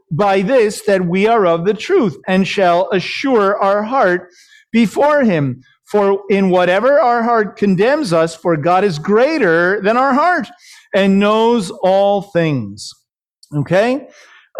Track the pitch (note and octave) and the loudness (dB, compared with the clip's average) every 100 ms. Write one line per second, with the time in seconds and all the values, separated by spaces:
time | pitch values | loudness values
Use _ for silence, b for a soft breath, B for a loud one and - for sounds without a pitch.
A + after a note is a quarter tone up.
0 | _ F3 G3+ G3 G3 C4+ G#3+ G#3 - G3 | _ -2 0 0 2 2 0 -2 -2 0
1 | F3+ F#3 G#3+ A#3 F#3 E3+ F3+ G#3+ - F#4 | 0 0 2 2 2 0 -2 -4 -2 0
2 | G#3+ C#3 - F#3+ F#3+ - F#3 E3+ F#3+ F#3+ | 0 -4 -2 -2 0 0 2 2 0 -4
3 | - - C#4 A#3+ G3 G3+ G3 G#3 G#3+ C4+ | -6 -6 0 2 2 0 0 0 -2 0
4 | G3 F3+ F3+ b b b b A3+ A3+ - | 0 0 -6 b b b b 0 0 0
5 | C#4+ D4 A#3+ E3 C#3 B2 b b _ G#3 | 2 2 2 0 -2 -6 b b _ 0
6 | G3 G3 - G3 F#3+ F3+ F3 F#3 B3 C#4+ | 0 0 -2 0 2 2 2 2 2 2
7 | B3+ A#3+ A3+ A#3 G#3 - G3+ F3+ A3 D4+ | 2 0 0 0 -2 -2 -2 2 0 0
8 | B3 E3 E3 - F3+ D#3+ D#3 F3+ G3+ D3+ | 0 0 -2 -2 -4 -2 0 0 0 -4
9 | F3 G#3 C4+ D#4+ G3 E3 F3 G#3 G3+ A#3+ | -2 0 2 0 0 2 0 0 -2 0
10 | C4+ C4 E4+ F4 G#3+ B B B B G3 | 0 0 0 -2 -4 B B B B -2
11 | G3 G3 G#3 A3 A3+ A#3+ F3 - F#3 F#3+ | 2 2 2 2 2 0 -4 -4 0 2
12 | G3+ G3+ F#3+ E3+ E3 C3+ G#2 G2+ - - | 2 -2 -2 -2 -2 -2 -6 -12 -18 -20
13 | _ _ _ _ _ D3 C3+ F3 A#3 C4+ | _ _ _ _ _ -8 0 0 2 -2
14 | - B B B B - | -8 B B B B -2